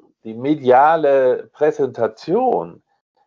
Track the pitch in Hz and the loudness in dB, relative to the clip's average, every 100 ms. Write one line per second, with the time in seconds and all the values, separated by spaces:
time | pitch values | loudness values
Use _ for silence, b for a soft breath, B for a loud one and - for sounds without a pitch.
0 | _ _ 113 113 131 151 127 123 147 165 | _ _ -16 -8 -4 -2 2 4 4 2
1 | 147 139 127 117 - - 151 151 135 120 | 2 2 2 0 -6 -4 -2 0 -4 -2
2 | 110 - - 196 254 90 85 82 _ _ | -6 -6 -6 -2 -2 -4 -8 -16 _ _
3 | _ _ | _ _